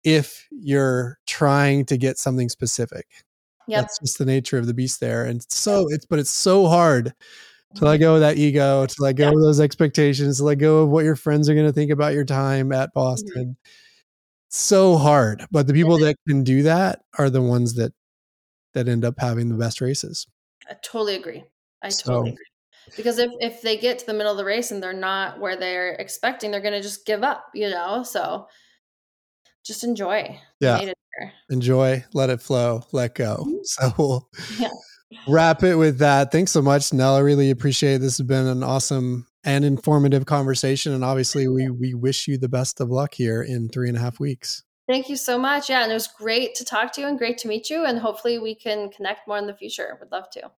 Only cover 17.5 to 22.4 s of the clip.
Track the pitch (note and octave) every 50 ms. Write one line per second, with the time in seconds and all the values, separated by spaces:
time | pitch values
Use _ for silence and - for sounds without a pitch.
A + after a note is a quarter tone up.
17.5 | B2 B2 A#2+ A#2 A#2 A#2+ A2+ A#2+ _ _ _ _ _ _ _ _ _ _ _ _
18.5 | _ _ _ _ _ B2+ A#2+ B2 A#2+ A#2 A#2 A#2+ C3+ - B2+ A#2+ A#2 A#2 A#2+ A#2
19.5 | A2+ A2 A#2 A2+ - - C3 B2+ C#3+ - - - E3+ - - _ _ _ _ _
20.5 | _ _ _ - - _ - - - A3+ G#3+ G#3 G3 F3+ - E3 A#2 D#3 - _
21.5 | _ _ _ _ _ _ - G3 F#3+ - - C3 B2+ A#2+ A#2+ A#2 A#2+ -